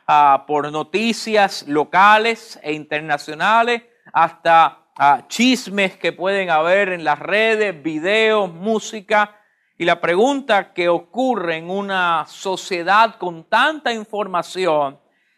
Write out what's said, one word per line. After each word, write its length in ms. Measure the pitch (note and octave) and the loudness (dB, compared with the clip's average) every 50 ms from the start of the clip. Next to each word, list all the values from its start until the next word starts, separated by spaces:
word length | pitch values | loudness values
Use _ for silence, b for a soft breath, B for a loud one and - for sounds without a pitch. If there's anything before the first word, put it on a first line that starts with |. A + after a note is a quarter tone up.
| b | b
ah, 380 | - D#3 D3 D3 C#3 C#3 C3+ - | 0 4 4 6 6 4 2 0
por 240 | - D3+ D3 C#3+ D3 | -2 -4 -4 -4 -4
noticias 920 | D3 D#3 D3+ D3+ - G3+ A3 A#3 G#3+ - - A3+ G#3+ G#3 G3+ F#3+ - - - C#3+ | -6 -6 -6 -4 -4 -2 -2 -2 -4 -4 -6 -2 2 2 2 2 -2 -8 -8 -4
locales 880 | C#3+ D3+ C#3+ - - F3 G3 G#3 G#3+ G#3+ A3 A#3 A3+ A3+ - - - - | -2 -2 -2 0 2 4 6 6 6 4 4 0 -4 -4 -10 -20 -20 -14
e 100 | - D3+ | -8 -8
internacionales, 1120 | D3+ D3+ D3 - D3+ D3+ D#3 D#3 D3 D3 - - D3+ D3+ E3+ G3+ A3 A#3 A#3 A#3+ A#3+ A3+ - b b b b b | -8 -8 -6 -8 -8 -8 -4 -4 -6 -6 -6 -12 -8 -4 0 2 2 2 2 0 -2 -4 -6 b b b b b
hasta, 760 | - D3+ E3 E3 - _ _ E3+ E3 E3 D#3+ C#3+ - _ _ _ _ | 0 0 0 0 -2 _ _ 4 6 6 6 4 0 _ _ _ _
ah, 260 | - C#3 C#3+ C#3+ C#3 - _ | 2 4 4 4 2 0 _
chismes 680 | - - A#3 B3+ B3+ B3 - F#3+ G3 G3+ G3 F#3 F#3+ | -2 2 2 2 2 0 -2 -6 -2 -2 -2 -2 -2
que 160 | _ - E3+ | _ -4 -6
pueden 360 | E3 - F3+ F#3+ G3 G3 F#3+ F3 | -4 -2 -4 -2 -2 -2 0 0
haber 400 | E3 D#3 D#3+ E3+ F#3 G3 G3+ F#3 | 0 0 2 2 2 2 2 0
en 140 | F3+ E3+ D#3 | -4 -4 -2
las 140 | D#3 D3 C#3+ | -2 -2 -2
redes, 640 | D3+ D3+ F#3 G#3+ A3 A3+ A3 G#3+ G#3+ G3+ F3+ D3+ | -2 -2 0 0 2 2 2 0 -2 -2 -4 -6
videos, 680 | C#3 D#3+ D#3 D3+ D#3 F#3 G#3 A3 A3 A3 A3 G#3+ G3+ F3+ | -8 -6 -6 -4 -2 0 0 2 2 2 2 0 0 -4
música. 840 | E3 E3 F#3+ A3 A3+ G#3+ - - - A3 F#3 - A3 G#3 G#3 G#3 b b b b b b b b b _ | -6 -8 -4 -4 -4 -4 -4 -8 -14 -14 -6 0 0 0 0 0 b b b b b b b b b _
Y 60 | E3+ | 0
la 160 | F3 E3+ E3+ | 0 0 0
pregunta 720 | - E3 F3 F3+ A3+ C#4 C#4+ C4+ C#4 - G#3+ G3 F#3 - | 0 0 2 2 2 2 0 -2 -2 0 0 0 0 -4
que 160 | _ F3 F3 F3 | _ -2 0 0
ocurre 680 | F3 E3+ E3+ _ - G#3+ C4 C4 A#3+ G3+ F3 E3+ D#3+ | 0 0 -2 _ -6 -4 -2 -2 -2 -2 -4 -4 -6
en 120 | D#3+ E3 F3 | -6 -8 -8
una 560 | F#3 G3+ G3+ G3 F#3+ F#3+ F3+ F3 E3 D#3 D3+ | -6 -6 -6 -4 -2 -2 0 0 0 -2 -4
sociedad 880 | - - - - G3 F#3 - - - F#3+ F3 E3 F3 G3 G#3+ A#3 A3 - | -8 -14 -10 -6 -6 -6 -6 -6 -6 -6 -4 0 2 4 4 4 2 0
con 280 | - F3+ F3+ E3+ E3 D#3+ | -8 -10 -10 -10 -10 -8
tanta 480 | _ A3 A3 C4 D4+ D#4+ D4 - B3+ | _ 0 0 0 0 -2 -4 -6 -6
información, 1040 | A#3 A3 G#3 - - G3+ G#3 F#3+ F3+ F3 E3+ - - F#3 F#3 E3+ D#3 D3+ C#3+ C3+ C#3+ _ _ _ _ _ _ _ _ | -6 -6 -10 -10 -8 -8 -8 -4 -4 -6 -6 -6 -6 -4 -2 0 0 0 0 -2 -6 _ _ _ _ _ _ _ _